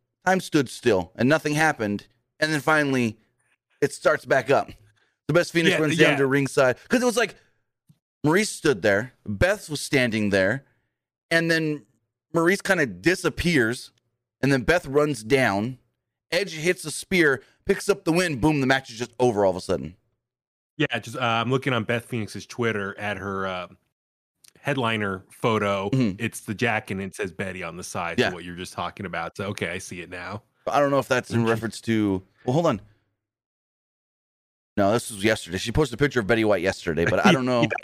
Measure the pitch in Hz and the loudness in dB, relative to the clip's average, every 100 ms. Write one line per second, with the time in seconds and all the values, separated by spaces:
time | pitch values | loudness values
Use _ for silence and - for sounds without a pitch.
0 | _ _ - 185 - 156 127 - 123 95 | _ _ 0 0 2 0 0 0 2 2
1 | 87 - 120 156 151 151 156 143 104 104 | 0 0 2 2 2 0 0 0 -4 -4
2 | - _ _ _ 156 151 143 156 143 131 | -8 _ _ _ -2 0 2 2 2 2
3 | 117 107 _ _ _ _ _ _ 214 - | 0 -4 _ _ _ _ _ _ -2 2
4 | 175 151 127 139 127 127 - - _ _ | 2 2 2 0 4 2 0 -10 _ _
5 | _ _ - 160 165 165 170 170 156 - | _ _ 0 2 2 2 2 2 0 4
6 | 160 143 135 139 135 - 131 123 - 247 | 4 4 2 2 2 2 2 2 -2 0
7 | 247 226 208 - _ _ _ _ _ _ | 2 0 -2 -4 _ _ _ _ _ _
8 | _ _ 147 175 214 - 156 110 107 101 | _ _ 2 2 2 0 0 2 4 2
9 | 123 - - 98 175 208 - 147 - 143 | 0 -8 -10 0 0 0 -4 -8 -2 0
10 | 123 107 104 98 95 131 - _ _ _ | 2 0 2 2 2 0 -6 _ _ _
11 | _ _ _ 165 165 165 156 147 - _ | _ _ _ 0 2 0 0 -4 -10 _
12 | _ _ _ 165 165 196 - 185 135 90 | _ _ _ 0 2 2 0 0 0 0
13 | 107 185 165 - 170 160 113 123 - _ | 0 0 -2 -2 0 2 2 -2 -10 _
14 | _ _ _ _ 131 139 110 170 147 139 | _ _ _ _ 2 2 2 0 2 2
15 | 151 123 110 131 123 98 113 131 _ _ | 2 -2 0 2 2 0 -4 -8 _ _
16 | _ _ _ 170 202 160 165 180 156 - | _ _ _ -4 -4 -4 -2 -2 -6 -10
17 | - 185 156 131 - _ - 196 - 196 | -2 2 2 2 -4 _ -4 -2 0 -2
18 | - 165 180 139 151 151 131 135 - 113 | 0 0 0 0 2 2 2 0 -2 -10
19 | 120 - 123 101 98 90 - 87 71 87 | -10 0 2 4 2 2 -2 -4 -4 -14
20 | _ _ _ _ _ _ _ - 147 117 | _ _ _ _ _ _ _ -4 -4 -2
21 | 110 113 123 113 113 135 143 123 104 117 | -8 -4 0 0 0 0 0 -2 -2 -4
22 | - 120 101 101 - - 117 104 98 98 | -4 -8 -8 -10 -12 -4 -2 -2 -6 -8
23 | 104 98 98 95 95 90 87 87 _ _ | -8 -6 -6 -6 -6 -8 -10 -16 _ _
24 | _ _ _ _ _ _ - 143 117 110 | _ _ _ _ _ _ -6 -2 -2 -2
25 | 101 95 - - 127 110 101 98 98 131 | -4 -6 -12 -6 -2 0 0 -2 -2 0
26 | 117 95 113 - - 98 120 110 - 98 | 0 -2 -8 -8 -10 -4 -2 -2 -4 -8
27 | 98 - 101 80 98 92 87 87 92 104 | -8 -8 -10 -8 -10 -8 -10 -12 -10 -8
28 | 85 85 110 85 87 87 90 - 87 - | -4 -2 -2 -4 -10 -12 -10 -8 -8 -8
29 | 95 85 82 - 101 101 90 90 - 90 | -10 -8 -8 -8 -10 -6 -6 -8 -10 -14
30 | 85 92 90 107 - _ - 127 143 139 | -14 -14 -12 -12 -14 _ -2 0 2 2
31 | - 127 - 117 113 113 113 - - 110 | 0 -2 0 0 2 0 -2 -6 -2 2
32 | 104 95 - _ - 139 170 107 - _ | 2 0 -4 _ -2 2 2 0 -6 _
33 | _ _ _ _ _ _ _ _ _ _ | _ _ _ _ _ _ _ _ _ _
34 | _ _ _ _ _ _ _ - 98 117 | _ _ _ _ _ _ _ 0 2 2
35 | - 107 104 110 - 92 117 113 151 110 | -2 -2 0 0 -2 -6 -2 0 -2 0
36 | 143 123 98 117 110 98 92 - - 80 | 0 0 2 2 4 2 2 -2 -2 0
37 | 85 92 - 156 127 123 117 - | 2 4 4 4 2 0 0 -2